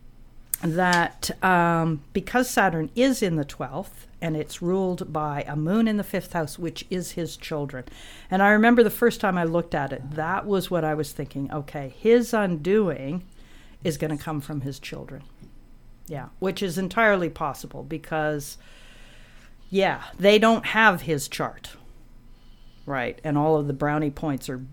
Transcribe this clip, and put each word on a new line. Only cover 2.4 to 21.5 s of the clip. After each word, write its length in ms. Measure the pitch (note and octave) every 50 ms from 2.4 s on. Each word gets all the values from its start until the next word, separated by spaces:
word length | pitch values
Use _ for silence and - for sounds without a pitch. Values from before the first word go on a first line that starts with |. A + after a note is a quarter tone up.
| B3+ B3
Saturn 400 | - A#3+ G3+ F#3+ E3 D#3+ D#3 D3 -
is 280 | A#3 B3+ C4+ B3+ - G#3+
in 140 | F#3 E3
the 80 | D#3 C#3
twelfth, 640 | C#3+ - - C#3+ B2+ C3+ D#3 G3 - - - - - - -
and 160 | - E3 D#3
it's 260 | D#3 D3+ - - - F3+
ruled 500 | E3+ F#3 F#3+ F#3+ F3+ F3+ - F#3 - D#3
by 320 | D#3 D3+ D3+ C#3+ C#3+ - -
a 80 | C#3+
moon 320 | D3+ D3+ D#3+ G3 A3+ A3+ A3+
in 80 | G#3+
the 80 | G#3 F#3
fifth 280 | - - F#3 G3+ - -
house, 260 | E3+ D#3+ D3 - -
which 260 | E3+ E3 D#3+ - - -
is 220 | F#3 F3+ F3 - -
his 240 | F3 E3 D#3 -
children. 480 | - - - D#3+ D3 C#3+ C3+ - B2+ B2 - - - - - - - - -
And 120 | F#3 F#3+ G3
I 80 | G3+
remember 320 | G#3+ G#3+ A3 A#3 A#3+ A#3+ A#3
the 80 | G#3
first 300 | - - A#3+ A#3 A#3 -
time 160 | - G3 F#3
I 80 | F3+ E3+
looked 300 | E3 E3 F3 E3+ - -
at 180 | D#3 C#3 C3+ C3
it, 200 | B2+ B2+ C#3 D3+
that 340 | D#3+ D#3 E3 F#3 G3 -
was 240 | G#3 G3+ F#3+ F3+ -
what 140 | F3 E3+ D#3+
I 100 | D#3 D3+
was 160 | D3+ D3+ D3 -
thinking. 380 | - D3 - - C#3 C#3 C3 -
Okay, 420 | D3+ C#3 - - D3+ C#3 C3 - -
his 340 | - A3 A#3 B3 A#3 A#3 -
undoing 920 | A3 G#3 F#3 F3 D3+ D3 F3+ G3 A3 G#3 F3 C#3 - C3+ C3+ E3 F3+ F3+ - - - - - - - - - - - -
is 140 | F3+ D3+
gonna 220 | D3 D#3+ D3+ D3+ C#3+
come 220 | - E3+ D#3 D3
from 200 | C3+ - D#3 C#3+
his 180 | C3 C#3 C3+ -
children. 460 | - - D3+ C#3+ C3+ - C#3 - - - - - - - - - - - - - - - - - -
Yeah, 220 | - D#3+ C#3 B2 - - -
which 240 | F#3 F#3+ F#3 - G3+
is 160 | F#3 D3+ F#3
entirely 500 | F#3+ F3+ - A#3 A#3 G#3+ G3+ F#3 F3 D#3
possible 540 | C#3+ - D#3+ C#3+ C3 - - - - C3+ -
because, 760 | C#3 D#3+ D3+ D3 - E3 D#3 D3+ D3+ D3+ D3 C#3+ - - - - - - - - - - - - - - - - - - - - - - - - -
yeah, 320 | F#3 F#3+ F#3+ F3 C#3 B2+ - - - -
they 200 | F3 G3+ G#3+ G#3+
don't 280 | A3 A3+ A3+ - -
have 360 | - - G#3+ A3+ G#3+ F#3 E3+ B2+
his 240 | D#3 D#3 C#3+ C#3+
chart. 440 | - - - D3+ A#2